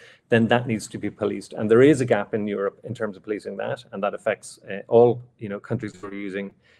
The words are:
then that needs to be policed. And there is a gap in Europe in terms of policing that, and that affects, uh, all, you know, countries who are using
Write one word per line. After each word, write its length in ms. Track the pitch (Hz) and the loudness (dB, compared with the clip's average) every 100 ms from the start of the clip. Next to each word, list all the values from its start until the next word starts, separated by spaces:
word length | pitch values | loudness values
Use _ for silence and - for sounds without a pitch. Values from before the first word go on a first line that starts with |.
| - _ - | -20 _ 0
then 180 | 117 113 | 2 4
that 180 | 120 123 | 2 0
needs 220 | 110 - | -6 -8
to 80 | 113 | -10
be 140 | 104 | -10
policed. 420 | - 104 101 - | -4 -4 -4 -10
And 180 | - 107 | 0 6
there 120 | 117 | 8
is 180 | 143 135 | 8 6
a 60 | 127 | 2
gap 260 | 104 101 | 0 -2
in 140 | 110 104 | -4 -4
Europe 340 | 98 98 - | -4 -4 -6
in 100 | - | -12
terms 240 | 104 107 92 | -8 -8 -8
of 40 | |
policing 360 | 107 101 104 101 | -10 -8 -8 -8
that, 260 | 107 - - | -8 -8 -12
and 100 | 101 | -8
that 120 | 98 | -6
affects, 440 | 98 110 98 - - - | -4 -6 -6 -10 -20 -14
uh, 100 | 98 - | -14 2
all, 340 | 117 120 120 - _ | 4 4 2 -10 _
you 120 | 107 | -12
know, 100 | 101 | -12
countries 340 | - 117 104 | -8 -8 -8
who 120 | - 98 | -12 -14
are 80 | |
using 360 | 101 101 98 98 - _ | -12 -8 -8 -10 -14 _